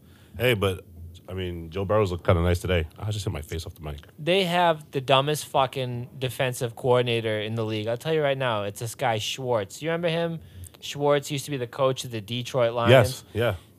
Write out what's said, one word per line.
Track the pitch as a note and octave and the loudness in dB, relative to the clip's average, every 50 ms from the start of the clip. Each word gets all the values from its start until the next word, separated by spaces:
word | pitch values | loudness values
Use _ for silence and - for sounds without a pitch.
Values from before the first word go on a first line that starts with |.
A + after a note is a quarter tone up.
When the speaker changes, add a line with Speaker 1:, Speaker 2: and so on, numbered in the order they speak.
| - - - - - - - - | -18 -20 -20 -20 -20 -18 -8 0
Speaker 1:
Hey, | A2+ B2+ B2 | 2 2 2
but, | G2+ G2+ G2 F#2 - - - - - - - - - - - | 4 2 0 0 -2 -8 -16 -18 -18 -16 -16 -18 -18 -14 -10
I | F#2 | -8
mean, | F#2 F#2 F2+ F2 E2+ E2 E2 | -6 -4 -4 -6 -8 -10 -8
Joe | D#2 F#2+ G2+ | -6 -6 -2
Burrow's | F2+ G#2 G#2+ G#2+ F#2 | 2 2 2 2 2
looked | F2+ F2 - | 0 -2 2
kinda | - F#2+ E2+ | 4 4 4
nice | E2+ F2 F2 F2+ | 6 4 2 2
today. | - F2 F#2 F2 D#2 D2+ - - | 2 0 0 0 0 -2 -6 -10
I | - G#2+ | -8 -6
just | G#2+ G#2+ F#2+ | -6 -4 -4
hit | A2 - | -4 -6
my | D2+ | -6
face | C#2+ - E2 D#2+ D#2 | -8 -8 -8 -8 -8
off | - - | -10 -14
the | - | -12
mic. | D#2 D2+ D2 C#2+ - - - - | -12 -12 -12 -12 -14 -20 -16 -8
Speaker 2:
They | D3+ D#3 F3+ G3 F#3+ | -2 0 2 2 2
have | E3+ E3+ F3+ F3+ E3+ D#3+ D#3 D3+ - | 2 2 4 4 4 2 0 -2 -6
the | - C#3+ | -6 -6
dumbest | B2+ B2 C#3 C3 C#3 D3 D3+ D3 - - | 2 4 4 4 4 2 0 -2 -4 -2
fucking | - D3+ C3+ B2+ - C#3 C3 B2 B2 A#2+ A#2 - - C3+ | 0 0 0 0 0 -4 -4 -4 -4 -6 -8 -10 -8 -6
defensive | B2+ B2+ - - C#3+ B2+ B2 - C3 A#2 A2+ | -6 -6 -2 -2 -2 -2 -2 -2 -6 -6 -6
coordinator | - - C3 B2 B2 B2 B2 A#2 A#2 A2 A2+ G#2+ G#2+ | -4 0 2 4 4 4 2 0 0 0 0 -2 -2
in | G#2 A2 A2+ | -2 -2 -2
the | A2+ A2 | -2 -2
league. | A2 A2 G#2+ G#2+ A2 | -2 -2 -2 -2 -4
I'll | A#2 A#2 | -4 -4
tell | - D#3 D#3+ | -4 -2 0
you | D#3 | 0
right | D3+ C#3 C#3 C3+ | 2 0 0 0
now, | C3+ B2 A2+ G#2 G2+ | 0 0 0 0 -2
it's | G2+ G2+ - | -4 -6 -6
this | A#2+ A2+ - | -8 -8 -6
guy | - C#3 B2 A2+ A2 | -2 -2 0 0 0
Schwartz. | G#2+ - - - C3+ B2 B2 A2 G2 F#2+ - - | -2 -4 -6 -6 -2 0 0 0 0 -2 -8 -8
You | D3 D#3+ | -4 -4
remember | E3 E3+ F3 E3+ | -4 -2 0 -2
him? | D#3+ E3+ E3+ E3+ E3 D#3 - - - - - - - - | 0 0 -2 -2 -4 -6 -10 -14 -18 -18 -18 -18 -18 -16
Schwartz | - - - C#3+ C#3+ C#3+ C#3+ C#3+ C#3 - | -14 -12 -6 -2 2 4 4 2 2 -2
used | D3 C#3 - | -6 -6 -4
to | - | -4
be | D3 C3 | -6 -6
the | B2 A#2 | -6 -6
coach | - - C#3 C3 C3 B2+ - | -2 0 2 2 2 0 -4
of | B2+ | -8
the | A#2+ A2 | -8 -8
Detroit | G2+ G2+ A#2 B2 A#2+ - - C3+ A#2+ A#2 A#2 | -6 -6 -6 -6 -6 -4 0 2 2 2 2
Lions. | A#2+ A#2 A#2 | 2 6 8
Speaker 1:
Yes, | B2 C3+ A#2+ B2+ - - - - - | 8 8 8 6 2 -6 -12 -6 -2
yeah. | G2+ A#2 A#2 G2 F2+ - - - | 0 0 0 0 -2 -8 -16 -14